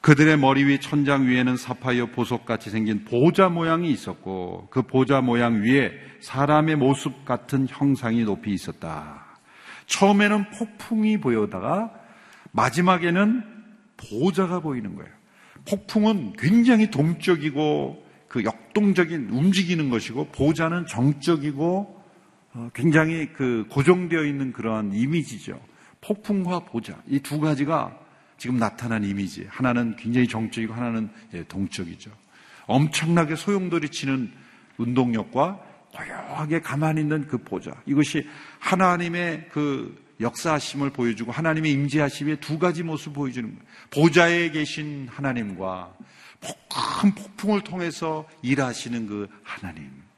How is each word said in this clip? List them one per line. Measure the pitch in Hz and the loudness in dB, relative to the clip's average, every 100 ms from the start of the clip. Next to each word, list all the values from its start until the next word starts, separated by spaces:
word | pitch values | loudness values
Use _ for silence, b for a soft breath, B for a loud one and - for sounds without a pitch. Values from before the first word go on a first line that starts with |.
그들의 | - 143 156 156 | 6 6 8 6
머리 | 135 135 139 | 4 4 4
위 | 139 | 2
천장 | - 147 139 139 127 | 0 0 2 2 2
위에는 | 127 127 127 | 2 2 0
사파이어 | - 123 127 123 120 | -4 -6 -2 -2 -2
보석같이 | 120 113 120 - 113 - | -4 -4 -4 -4 -6 -4
생긴 | 110 110 107 104 | -2 0 -2 -2
보좌 | 120 151 175 185 | 4 4 6 4
모양이 | 170 165 165 175 | 4 0 0 0
있었고 | 123 - 90 - 95 90 90 92 | -2 -4 -10 -8 -8 -8 -10 -4
그 | 131 | -4
보좌 | 113 127 131 139 | 0 2 4 4
모양 | 127 120 120 113 | 4 2 2 2
위에 | 107 139 113 - B B | 4 4 2 -4 B B
사람의 | - 131 143 151 156 156 | -10 -2 2 4 4 4
모습 | 131 139 151 123 | 4 2 -2 -8
같은 | - 123 - 139 127 | -4 -4 -2 -2 -2
형상이 | - 139 135 120 117 110 | 0 2 2 0 0 0
높이 | 95 - | -2 -2
있었다. | 95 - 82 82 78 76 73 - - B B B B B | -4 -4 -10 -10 -10 -12 -18 -20 -20 B B B B B
처음에는 | - 196 202 208 208 196 | 2 4 6 4 2 -2
폭풍이 | - 226 - - 220 214 214 | -8 -10 -10 -4 0 2 2
보여다가 | 135 113 104 95 107 175 226 B B B B B B | 2 0 0 -2 -4 -2 -4 B B B B B B
마지막에는 | 104 123 135 180 180 170 175 208 247 - - - - _ - | 0 0 2 4 4 2 2 4 2 -4 -16 -20 -20 _ -20
보좌가 | - 104 170 185 185 180 | -12 0 0 2 0 0
보이는 | 160 127 104 - | -4 -6 -6 -10
거예요. | - - _ B B B - | -16 -20 _ B B B -4
폭풍은 | 196 - 220 214 208 113 | -4 0 2 4 2 -2
굉장히 | - 135 226 233 226 214 | -2 4 6 6 6 4
동적이고 | 135 156 170 - 170 151 139 151 147 135 147 B B B | 2 0 2 2 2 0 0 0 2 -2 -8 B B B
그 | 117 | -2
역동적인 | 110 - - 208 202 180 170 165 107 | -2 -4 -6 0 2 4 2 0 -4
움직이는 | 113 175 185 175 175 143 | 0 2 2 2 0 0
것이고 | 117 - 117 151 | -2 -2 -8 -8
보좌는 | - 139 160 165 175 170 | 0 0 2 0 -2 -4
정적이고, | 113 131 151 165 165 147 139 165 185 202 - b b b b _ | 0 2 2 0 0 0 -2 0 0 -4 -12 b b b b _
어, | 120 117 | -14 -12
굉장히 | - 147 156 160 165 147 | 0 4 4 4 -2 -6
그 | - 127 117 104 | -4 -2 0 -2
고정되어 | 139 139 180 175 165 151 | 0 4 4 2 -2 -2
있는 | 143 135 | -2 -6
그러한 | 117 113 110 104 | -4 -4 -2 -2
이미지죠. | 101 127 170 135 113 - 92 - b b b | -2 0 0 -4 -10 -12 -14 -16 b b b
폭풍과 | - 208 - 202 175 180 170 | -6 -6 -2 -2 -2 -4 -4
보좌, | 113 113 85 - | -8 -8 -16 -4
이 | 139 | -4
두 | 139 147 | -2 -2
가지가 | 156 143 143 160 113 - b b b b | 0 0 0 -2 -4 -10 b b b b
지금 | 120 127 | -4 0
나타난 | 110 - 120 110 | 0 -2 -4 -2
이미지. | 101 98 98 90 90 | -2 -2 -4 -8 -14
하나는 | - 131 120 117 104 | -2 0 0 -2 -4
굉장히 | 110 123 123 | -2 2 2
정적이고 | 110 110 - 110 | 0 -6 -6 -8
하나는, | 117 120 113 107 B B | -6 -4 -4 -6 B B
예, | 90 80 | -14 -10
동적이죠. | 95 95 - 87 85 - 107 B B B B B | -6 -6 -6 -10 -12 -18 -20 B B B B B
엄청나게 | 123 156 - 160 170 156 160 | 2 2 0 0 2 2 -2
소용돌이 | - 202 185 165 151 | -2 -2 0 -2 -4
치는 | - 139 135 113 B B B B - | -6 -2 -2 -4 B B B B -6
운동력과 | 117 123 123 113 101 127 160 196 B B _ | 0 2 2 0 -2 0 0 -2 B B _
고요하게 | - - - - - 156 160 | -14 -12 -12 -10 -8 -2 -2
가만히 | - 139 156 156 | -2 -2 0 0
있는 | 151 151 143 | 0 -2 -2
그 | 123 | -6
보좌. | - 95 139 135 - | -4 -8 -8 -12 0
이것이 | 143 143 160 143 B B B | 2 2 0 -6 B B B
하나님의 | - 185 185 175 175 175 175 156 165 | -2 2 4 2 -2 -2 -4 -4 -6
그 | 147 147 135 117 - _ _ | -2 -2 -2 -6 -14 _ _
역사하심을 | 113 - 170 151 - 139 139 | -6 -2 0 0 -2 -4 -4
보여주고 | 135 120 107 117 | 0 -2 -2 -6
하나님의 | 120 165 156 160 | -2 0 0 2
임재하심의 | 139 143 151 143 - 147 151 | 2 2 2 0 0 -4 -4
두 | - 156 | -4 0
가지 | 180 165 | 0 0
모습을 | 165 151 - | -4 -6 -8
보여주는 | 143 143 123 110 | -6 -6 -4 -8
거예요. | 104 - B B | -10 -20 B B
보좌에 | 139 160 151 170 170 170 | 4 6 8 6 4 0
계신 | 156 151 - 151 147 127 | -2 -4 -6 -8 -10 -12
하나님과 | 117 139 123 104 90 95 92 90 - B B B B | -6 -4 -2 -6 -6 -6 -8 -12 -20 B B B B
폭-, | - - _ - - - | -16 -16 _ -6 -4 2
큰 | 202 196 | 2 2
폭풍을 | - - 202 208 | -10 -8 -2 -2
통해서 | 202 180 170 - 160 156 156 - | -2 -6 -6 -4 -6 -6 -8 -8
일하시는 | 123 139 131 117 123 120 110 | 0 2 0 -2 -6 -6 -6
그 | 104 98 - | -8 -10 -12
하나님. | - - 92 80 67 67 - | -16 -14 -12 -14 -18 -20 -20